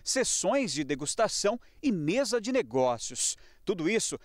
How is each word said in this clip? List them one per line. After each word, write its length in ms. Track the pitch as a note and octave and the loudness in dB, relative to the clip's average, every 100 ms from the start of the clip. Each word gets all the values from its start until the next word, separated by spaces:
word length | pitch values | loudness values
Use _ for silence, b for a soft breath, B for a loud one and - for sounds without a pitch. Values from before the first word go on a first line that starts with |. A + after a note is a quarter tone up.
sessões 680 | - C4 - - F#3 C#4 G#3+ | -4 0 0 0 2 2 0
de 140 | C3+ C#3 | -2 -2
degustação 760 | C#3 C#3+ - G#3+ - G3+ A#3+ b b | -2 -2 0 0 2 0 0 b b
e 80 | C#4 | 0
mesa 480 | F3+ D3 A#3+ A#3 A#3 | 0 2 2 2 0
de 140 | G#3 | 0
negócios. 840 | C4 B2 C3 B2+ A#2 - B2 - - b b - | 0 0 2 2 0 -6 -2 -2 -4 b b -4
Tudo 240 | F#3 D#3+ | -2 0
isso 280 | G#3+ - C3+ | 0 0 -6